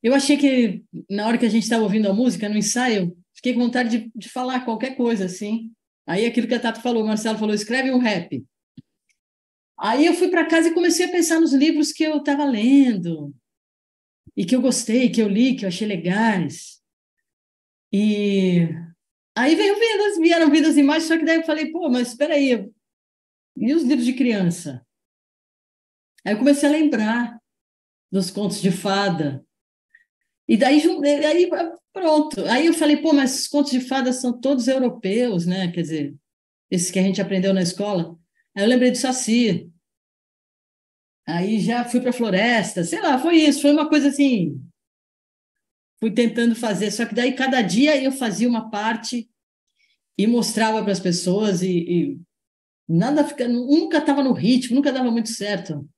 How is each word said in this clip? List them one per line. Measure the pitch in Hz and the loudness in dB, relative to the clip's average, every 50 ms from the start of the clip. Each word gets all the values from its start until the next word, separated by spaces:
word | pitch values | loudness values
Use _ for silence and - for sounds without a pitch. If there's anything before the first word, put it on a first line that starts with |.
eu | - 226 269 | 2 2 2
achei | 277 277 - 294 | 2 4 2 2
que | 285 285 277 262 254 240 214 180 - - _ - 165 - _ | 4 4 2 4 4 2 0 -2 -6 -12 _ -18 -18 -10 _
na | 196 202 208 | -6 -4 -2
hora | 220 233 226 | 0 0 0
que | 247 | 0
a | 226 | 2
gente | 196 226 202 220 | 0 0 0 0
tava | 240 226 | 0 0
ouvindo | 220 202 185 220 214 196 | 0 0 0 0 0 0
a | 196 | 0
música, | 208 254 247 180 - 214 208 | 2 0 0 0 -2 -6 -4
no | 208 | -2
ensaio, | 214 208 - - 240 254 254 220 202 180 170 175 _ _ _ _ | -2 -2 -2 -2 -2 0 0 0 0 -2 -4 -6 _ _ _ _
fiquei | - - 254 247 | -8 -4 -2 0
com | 240 | 0
vontade | 247 233 247 247 247 226 226 233 | 0 0 0 -2 -2 0 -2 -2
de, | 226 - _ | -4 -6 _
de | 226 185 - | -16 -18 -12
falar | - 254 254 254 262 254 254 | -8 -8 -6 -4 -4 -4 -4
qualquer | 240 220 214 247 262 262 | -4 -6 -6 -6 -8 -4
coisa, | - 247 233 240 190 190 | -2 -2 -2 0 -2 -4
assim. | 180 175 - 208 208 220 226 226 226 - _ _ _ _ _ _ | -6 -6 -8 -6 -6 -6 -6 -6 -10 -18 _ _ _ _ _ _
Aí | - 165 190 226 | -6 -2 0 0
aquilo | 233 226 247 214 | 0 0 -2 -2
que | - 247 | 0 -2
a | 233 | -2
Tata | - 226 226 - | -2 -4 -6 -4
falou, | - 247 233 226 | -4 -2 -2 0
o | 214 | 0
Marcelo | 214 214 214 - 226 214 208 | 0 -2 -2 -2 -2 -2 -2
falou, | 214 214 208 | -2 -2 -2
"Escreve | 202 208 - 233 262 262 269 | -2 -2 -2 -2 -2 0 0
um | 262 254 | 0 2
rap." | 247 220 208 175 170 - 151 123 - _ _ _ _ _ _ - _ _ _ _ _ _ _ _ _ _ _ _ _ _ _ _ _ _ _ - | 2 2 0 -2 -4 -6 -10 -10 -10 _ _ _ _ _ _ -20 _ _ _ _ _ _ _ _ _ _ _ _ _ _ _ _ _ _ _ -6
Aí | 190 202 233 269 302 | -4 -2 2 4 4
eu | 349 339 | 4 4
fui | 349 359 359 | 2 2 2
pra | 359 339 311 | 2 2 2
casa | 320 330 330 320 339 | 2 2 2 2 2
e | 330 | 2
comecei | 349 349 349 - - 359 | 2 2 2 2 2 -2
a | - | 0
pensar | 370 349 320 - 330 330 | 0 0 0 2 2 2
nos | 330 285 | 2 4
livros | 262 269 277 320 311 302 302 - | 4 4 4 4 2 2 -2 -2
que | - - 311 | -2 -2 -2
eu | 311 311 294 | 0 0 -2
tava | 294 294 285 277 294 | 0 0 0 0 0
lendo, | 277 247 208 214 247 277 277 269 247 226 190 170 170 165 151 147 143 143 _ _ _ _ _ _ _ _ _ _ _ _ _ _ _ _ _ _ - _ | 0 0 0 2 4 6 6 6 4 2 -2 -4 -6 -6 -8 -10 -14 -14 _ _ _ _ _ _ _ _ _ _ _ _ _ _ _ _ _ _ -12 _
e | - 196 | -6 -2
que | 170 247 | 0 0
eu | 254 | 2
gostei, | 226 262 226 - - - 220 254 262 220 | 2 0 0 0 -2 0 0 2 2 2
que | - 226 | 2 2
eu | 220 202 | 0 2
li, | 196 214 247 262 233 | 2 2 2 2 2
que | - 208 | -2 -4
eu | 190 | -6
achei | 170 - 220 | -4 -4 -4
legais. | 214 202 175 165 170 185 208 226 226 208 185 165 139 - - - - - _ _ _ _ _ _ _ _ _ _ _ _ _ _ _ _ _ _ _ _ _ _ _ | -4 -4 -4 -2 -2 0 2 2 2 2 0 -2 -4 -8 -12 -18 -20 -20 _ _ _ _ _ _ _ _ _ _ _ _ _ _ _ _ _ _ _ _ _ _ _
E | - 196 208 214 208 208 208 202 196 196 190 185 180 175 170 160 165 165 - - - _ _ _ _ _ _ _ _ | -2 0 0 0 0 0 0 0 0 2 2 2 2 2 2 0 -2 -8 -12 -16 -20 _ _ _ _ _ _ _ _
aí | 214 247 294 320 | -2 2 2 2
veio | 320 415 392 403 | 2 2 0 2
vindo, | 427 453 466 427 392 415 403 381 339 | 2 0 0 0 0 0 0 0 2
vieram | 320 339 339 330 330 294 | 2 2 4 4 4 4
vindo | 277 320 294 320 | 4 4 4 4
as | 262 | 4
imagens, | 285 285 277 302 320 320 320 | 4 4 4 2 0 0 0
só | 330 330 | 0 0
que | 311 | 2
daí | 311 330 | 2 0
eu | 330 320 | 0 0
falei, | 320 302 311 311 - | -2 -2 -2 -4 -6
"Pô, | - 349 359 302 | -6 -4 -2 0
mas | 247 247 240 240 | 0 0 -2 -4
espera | - - 294 320 320 | -2 -4 -2 0 2
aí, | 285 277 269 | 2 2 2
eu, | 247 214 190 202 _ _ _ _ _ _ _ _ _ _ _ _ _ _ _ _ _ | 2 0 -2 -10 _ _ _ _ _ _ _ _ _ _ _ _ _ _ _ _ _
e | - 214 233 294 | -4 -2 0 0
os | 339 | 0
livros | 302 240 302 247 240 | 2 2 0 2 0
de | 247 262 | -2 0
criança?" | - 277 247 220 202 185 175 170 - - 147 131 123 _ _ _ _ _ _ _ _ _ _ _ _ _ _ _ _ _ _ _ _ _ _ _ _ _ _ _ _ _ | 0 0 0 2 2 0 0 0 -2 -8 -12 -12 -12 _ _ _ _ _ _ _ _ _ _ _ _ _ _ _ _ _ _ _ _ _ _ _ _ _ _ _ _ _
Aí | 185 214 | -4 -2
eu | 214 | 2
comecei | 254 285 285 285 302 285 | 4 4 4 4 4 2
a | |
lembrar | 294 311 311 285 269 214 214 214 226 240 240 - - - _ _ _ _ _ _ _ _ _ _ _ _ _ _ | 2 4 2 2 2 0 0 0 0 -2 -2 -4 -8 -16 _ _ _ _ _ _ _ _ _ _ _ _ _ _
dos | - 196 180 - | -4 -2 -2 -2
contos | - 196 208 - - - | -4 -4 -4 -4 -4 -2
de | - 196 | -2 -2
fada. | 180 - - 208 190 202 202 196 175 147 156 143 131 127 _ _ _ _ _ _ _ _ _ _ _ _ _ _ _ _ _ _ _ _ _ - | -2 0 -2 -2 0 0 0 0 -2 -2 -2 -4 -4 -6 _ _ _ _ _ _ _ _ _ _ _ _ _ _ _ _ _ _ _ _ _ 0
E | 233 | 2
daí, | 196 247 247 285 302 | 2 4 4 4 4
jun-, | 302 339 349 311 285 | 4 2 0 2 0
e | 285 294 285 302 | 0 0 2 2
aí, | 302 320 349 359 349 320 285 339 330 - - _ _ | 0 2 2 2 0 0 -4 -6 -8 -8 -16 _ _
pronto. | _ 381 370 320 302 302 302 302 - 196 165 | _ -4 0 2 2 2 0 -2 -6 -8 -4
Aí | 160 226 262 311 | -2 0 2 2
eu | 339 311 | 2 2
falei, | - 320 302 294 294 | 2 2 2 2 2
"Pô, | 302 320 | 2 2
mas | 302 285 269 247 - - | 2 2 2 0 -2 -4
os | - - | -8 -2
contos | - 294 285 285 | 0 0 0 0
de | 247 254 | -2 -4
fada | 254 - 262 269 247 254 | -2 -2 -4 -2 -2 -2
são | 247 - - 247 233 - | -2 -2 -4 -6 -6 -2
todos | - 262 285 254 226 254 | -2 0 0 0 0 0
europeus, | 262 269 254 240 - - - 190 196 233 247 247 202 170 170 | 0 0 0 -2 -2 -4 -4 -2 0 0 0 0 0 -2 0
né? | 180 180 190 185 175 | 0 -2 -2 -2 -4
Quer | 175 175 | -2 -4
dizer, | 165 151 160 156 143 139 - - _ _ _ _ _ _ _ _ _ _ | -6 -4 -4 -6 -6 -6 -8 -16 _ _ _ _ _ _ _ _ _ _
esses | 185 180 170 - | -4 -4 -4 -2
que | - 190 | -2 0
a | |
gente | 185 196 185 208 | 0 0 0 -2
aprendeu | 196 180 196 185 180 196 | -4 -2 -2 -2 0 0
na | 196 190 | 0 0
escola." | 180 175 - - 202 208 202 175 165 165 - _ _ _ _ _ _ _ _ | 0 -2 -4 -6 -6 -4 -2 -4 -4 -6 -10 _ _ _ _ _ _ _ _
Aí | 196 202 | -2 0
eu | 226 | 2
lembrei | 254 254 254 254 | 4 4 4 2
do | 247 | 2
Saci. | 247 - 254 254 247 - 220 220 240 240 214 175 170 - - _ _ _ _ _ _ _ _ _ _ _ _ _ _ _ _ _ _ _ _ _ _ _ _ _ _ _ _ _ _ _ - | 0 -2 -4 -4 -4 -2 0 2 2 2 2 0 -2 -6 -12 _ _ _ _ _ _ _ _ _ _ _ _ _ _ _ _ _ _ _ _ _ _ _ _ _ _ _ _ _ _ _ -8
Aí | 160 170 180 208 226 214 | -4 -4 -2 -2 -2 -2
já | 175 185 233 240 240 | 0 -2 -2 -2 -4
fui | 240 - 247 | -2 -2 -2
pra | 254 254 | -2 -2
floresta, | 240 - 233 214 190 180 214 240 240 226 185 - - 185 165 | -2 -2 -2 -2 0 0 2 2 2 0 0 -2 -4 -6 -4
sei | 170 - 415 | -4 -4 -4
lá, | 415 330 269 254 | 0 0 0 0
foi | 262 330 349 | 2 4 4
isso, | 320 311 294 269 277 | 6 6 4 2 4
foi | - 285 | 4 4
uma | 294 311 294 302 | 4 4 2 2
coisa | 311 302 269 285 | 2 2 2 2
assim. | 277 - 285 277 247 208 170 151 135 131 127 - _ _ _ _ _ _ _ _ _ _ _ _ _ _ _ _ _ _ _ _ _ _ _ _ _ _ | 2 2 2 2 2 2 0 -2 -4 -8 -14 -18 _ _ _ _ _ _ _ _ _ _ _ _ _ _ _ _ _ _ _ _ _ _ _ _ _ _
Fui | 220 226 | -4 -2
tentando | 190 240 240 226 220 240 233 233 226 | 0 2 0 0 0 0 0 0 0
fazer, | 226 - 220 202 175 214 208 | 0 -2 -4 -2 -2 -2 -4
só | 208 - 233 | -4 -4 -6
que | - 214 | -4 -2
daí | 233 240 269 262 | -2 -2 -2 -2
cada | 262 262 254 254 254 | -2 -2 0 2 0
dia | 226 175 170 220 277 302 302 269 | 0 0 2 2 4 4 4 2
eu | 262 269 | 0 -2
fazia | 262 - 262 226 185 170 226 247 | -2 -2 -4 -4 -2 0 0 0
uma | 240 220 220 - | 0 -2 -4 -6
parte | - 208 214 220 233 226 - - - 240 226 _ _ _ _ _ _ _ _ _ _ _ _ _ _ _ _ _ _ | -8 -4 -4 -4 -4 -4 -6 -8 -8 -8 -10 _ _ _ _ _ _ _ _ _ _ _ _ _ _ _ _ _ _
e | - 196 | 0 0
mostrava | 226 240 240 196 170 - 214 220 220 220 220 196 | 2 2 2 0 -2 0 0 0 0 0 -2 -2
pras | 196 196 175 | -2 -2 -2
pessoas | - 180 170 170 - 185 180 208 214 208 190 170 | 0 -2 -2 -2 -2 -2 0 0 0 0 0 0
e, | 180 190 | -2 0
e | 180 175 170 - 175 170 147 139 139 - - _ _ _ _ _ _ _ _ _ _ _ _ - | -2 -2 -2 0 0 0 0 -2 -6 -10 -16 _ _ _ _ _ _ _ _ _ _ _ _ -2
nada | 165 165 202 254 294 311 285 | 0 0 2 2 2 0 0
fica, | 294 - - 247 240 | 0 -2 -6 -4 -2
nunca | 240 240 247 254 285 330 339 - 330 302 | -2 -2 2 2 2 2 2 2 0 0
tava | 302 302 277 285 | 2 2 0 2
no | 269 262 | 2 0
ritmo, | 214 151 135 214 262 254 - - 226 | 0 0 2 2 2 2 2 0 0
nunca | 269 285 294 | 0 2 0
dava | 254 254 254 240 | 0 0 -2 0
muito | 226 233 220 220 | -2 -2 -4 -4
certo. | - - 202 208 208 185 - - 151 143 143 - _ | -6 -8 -6 -4 -4 -6 -6 -8 -10 -10 -10 -14 _